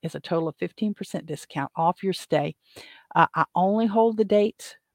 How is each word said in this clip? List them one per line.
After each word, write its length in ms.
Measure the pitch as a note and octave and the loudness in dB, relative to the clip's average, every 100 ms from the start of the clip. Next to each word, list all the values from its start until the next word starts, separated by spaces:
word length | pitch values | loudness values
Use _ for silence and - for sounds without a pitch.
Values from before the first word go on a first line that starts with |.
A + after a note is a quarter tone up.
It's 120 | E3 | -10
a 60 | D3 | -8
total 280 | - E3 D#3+ | -4 -2 -2
of 80 | - | -4
fifteen 380 | F3 - G#3+ | -8 -2 -4
percent 320 | - F#3+ F#3 E3 | -4 -6 -8 -8
discount 440 | D3 - D3 C#3 - | -10 -8 -6 -4 0
off 260 | E3 - | 0 0
your 100 | F#3+ | -2
stay. 400 | F3 - D3+ C#3+ - _ - - - - | -4 0 0 -2 -8 _ -20 -20 -20 -2
Uh, 120 | E3 E3 | 4 4
I 100 | E3 - | 4 -2
only 320 | F3 F#3+ G#3+ A3+ | 0 0 2 2
hold 300 | A3 A3+ A3 | 2 2 2
the 80 | |
date 540 | G3+ G#3 G#3 - - - _ | 2 2 2 -2 -18 -20 _